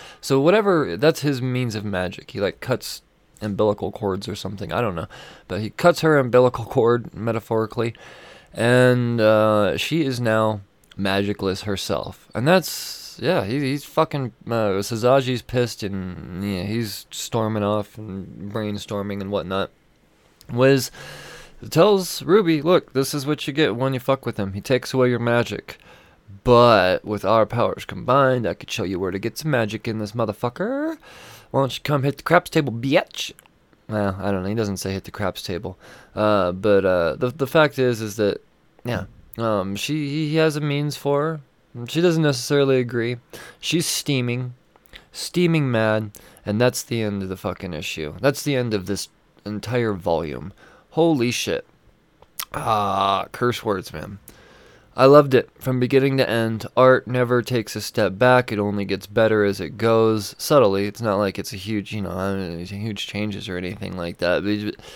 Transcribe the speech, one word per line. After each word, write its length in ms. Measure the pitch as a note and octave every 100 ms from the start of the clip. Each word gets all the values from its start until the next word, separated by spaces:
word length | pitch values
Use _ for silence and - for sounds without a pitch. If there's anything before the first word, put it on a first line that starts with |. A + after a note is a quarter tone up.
| - -
So 200 | - C3+
whatever, 560 | D3+ G#3 G3+ E3+ A2 E2+
that's 240 | D3 -
his 180 | C#3+ C3
means 340 | B2+ B2+ B2
of 120 | G#2+ G#2
magic. 460 | F#2 F#2 - -
He, 80 | A2
like, 200 | G2 -
cuts 400 | - A#2 - - - _ _ _
umbilical 500 | G#2+ G2 G#2+ G#2 G2+
cords 360 | - G2+ F#2+ G#2+
or 80 | G2+
something. 340 | F#2+ G2 F#2
I 120 | E2+
don't 120 | A#2
know. 140 | E2+ G#2+ - - - -
But 140 | F#2
he 80 | G#2+
cuts 320 | - F3 E3
her 160 | D#3+ D3
umbilical 480 | B2+ B2+ B2+ A#2 G#2+
cord, 480 | - A#2 A#2+ A#2
metaphorically. 800 | - A2+ A2+ - A2+ A2 - A#2 - - - - - -
And, 680 | - A#2 B2+ B2+ B2 A#2+ A#2
uh, 560 | G#2+ A2 G#2+ G#2 G2 C#2
she 260 | - E3
is 160 | C3+ A#2+
now 400 | A#2 A2 A2 G#2 - _ _ -
magicless 640 | G2 G2 G2+ G#2 G2 F#2+
herself. 640 | G2+ F#2+ - D2 - - _
And 120 | - C3+
that's, 720 | F#3 - - - - - -
yeah, 240 | B2+ F3
he, 160 | G2 C3+
he's 240 | C3+ C#3+
fucking, 480 | - - D#3+ D3 B2 - -
uh, 340 | A#2 G#2+ G2
Sazaji's 640 | G2+ A2+ B2 C#3 B2+ B2
pissed, 400 | - B2 A#2+ -
and, 600 | G2+ G2 F#2 E2+ - F2
yeah, 200 | G2+ F#2+
he's 420 | G2 A2+ A2 - -
storming 520 | - - A#2 A2 A2
off 340 | G2+ G#2 G#2 A2+
and 540 | G#2+ F#2+ - A1+ G2
brainstorming 680 | A2 G#2+ G2+ - G2+ G2+ G2+
and 100 | F#2+
whatnot. 400 | G2+ E2+ F#2+ F#2 _ _ _ _ _ _ _ -
Wiz 380 | A#2+ C3 C#3 - - - - - - - - G#2+
tells 520 | D#3 G3+ G3 F3 -
Ruby, 400 | C3+ G3+ E3+ D#3
"Look, 300 | D3+ F3 -
this 220 | C3 C3+
is 120 | D3 C3+
what 200 | D3 -
you 60 |
get 240 | C#3 C#3 A2+
when 180 | C3
you 60 | C3
fuck 260 | - C3 A#2+
with 120 | A2+
him. 140 | F#2+
He 80 | G2
takes 320 | - B2 -
away 180 | C3 B2+
your 80 | A#2+
magic. 600 | A#2+ A#2+ A2+ G#2 - - - - _ _ - G2
But 600 | B2+ A#2+ A#2+ G#2+ F#2 F#2
with 200 | G2 G#2
our 220 | F#2+ A2+ G#2
powers 380 | A#2+ G2+ -
combined, 600 | - F#2+ A2 C3+ C3 B2+ G#2
I 80 |
could 160 | - -
show 120 | -
you 160 | F#2 F2+
where 120 | F#2+
to 80 | F#2+
get 200 | A2+ -
some 120 | D#3
magic 360 | C3 A2 G#2+ A#2+
in 120 | G#2+
this 140 | G#2
motherfucker. 840 | A#2+ A2 G#2 A#2+ - G3+ C#4 D#4 D#4+ - - - - -
Why 100 | C3
don't 160 | C3+ -
you 60 |
come 180 | - C#3+
hit 140 | C#3 -
the 60 |
craps 280 | - E3+ -
table, 220 | D#3+ C#3
bitch?" 600 | A2+ C3 E3 - - - - _ _ _ _ -
Well, 280 | G#2+ G2+ F#2+
I 120 | G2
don't 120 | F#2+
know. 60 | F#2+
He 60 |
doesn't 240 | A2+ G#2 F#2+
say 140 | F#2+
hit 120 | F#2+
the 60 | -
craps 320 | - F#2+ -
table. 360 | - F2 F#2 F#2+ - - -
Uh, 380 | - G#2+ G#2 F2+
but, 320 | F#2 G#2 G2
uh, 320 | F#2+ F2+ E2 -
the, 140 | B2
the 160 | C#3+ C3
fact 320 | E3 D3+ C3
is, 220 | B2+ A2
is 160 | G#2+ G#2
that, 240 | G2+ - - _ _ _
yeah, 200 | - G#2 F#2 - - -
um, 380 | A2+ G#2 F#2+ G2
she, 320 | - D3+ C#3+
he 280 | D3 D3+ D#3+
has 200 | D#3+ D3+
a 40 |
means 360 | D3 C#3+ D3 -
for 260 | C#3+ C#3+
her. 180 | D#3 D#3 - _ _ A#2 A#2+
She 120 | D#3
doesn't 220 | F3 D#3+
necessarily 560 | D3+ B2 - C#3+ C#3 C3
agree. 380 | A#2+ A#2+ A#2 B2 - - - -
She's 260 | - E3 -
steaming, 680 | - - C3+ B2 A#2+ B2+ B2 _ _ _ - _
steaming 600 | - - F3 F3 D#3+ C3+
mad, 420 | A#2 A2 G#2+ G#2+ - - -
and 160 | - G#2
that's 220 | B2 -
the 200 | - A#2
end 200 | G#2+ G2+
of 60 | F#2+
the 80 | F2+
fucking 360 | G2 F2 F#2
issue. 420 | D#2 - - D2+ F2+
That's 220 | C3 C#3
the 140 | D3 C3
end 180 | A#2+
of 120 | G#2+ F#2
this 220 | G2 - _ _ _
entire 480 | G#2 G#2 G#2 B2 A#2
volume. 600 | F#2+ F2 D#2+ D#2+ B1+ E2 - - - _
Holy 400 | - E3 D3+ A#2+
shit. 360 | A2+ G#2+ E2 - _ _ _ _ _ _ - -
Ah, 760 | - - G#2+ G2+ G2 G2 F#2+ -
curse 320 | - B2 A2+
words, 300 | A2 F#2+ -
man. 240 | - F#2+ G2+ - - - - - - _
I 120 | - C3+
loved 260 | D3 C#3+
it 160 | B2+ - _
from 220 | - B2+
beginning 380 | B2+ C3+ C3+ C3+
to 100 | A#2+
end. 380 | A#2 A2+ A2 - -
Art 300 | C3 B2+ -
never 340 | B2 A#2+ B2
takes 340 | A2+ B2 G#2+
a 60 | G#2+
step 380 | - - G2 F#2+
back. 340 | B2 B2+ B2
It 60 | G#2
only 260 | G#2 G2+
gets 220 | G2 F#2+ -
better 360 | G#2+ A2 G#2+
as 160 | G2+ G2
it 200 | E2 G2+
goes. 560 | A2+ A2+ A2+ A2 G2 -
Subtly. 480 | - D3 G#2+ G2
It's 160 | G2+ G2+
not 160 | A#2 G2
like 220 | G2+ F#2
it's 160 | F2+
a 20 | G2
huge, 380 | G2 G#2+ F#2+
you 80 | G#2+
know, 80 | F#2
I 240 | F2+ F#2+
mean, 260 | G2 F2+ E2+
it's 100 | F2+
huge 360 | G2+ A2+ G2+ -
changes 420 | G#2 G#2+ F#2+ G2+
or 80 | F2+
anything 400 | F2+ F#2 F#2+ F#2
like 220 | E2+ F2
that. 240 | F2 D#2+
But 80 | G2
you, 220 | G#2 G#2 - -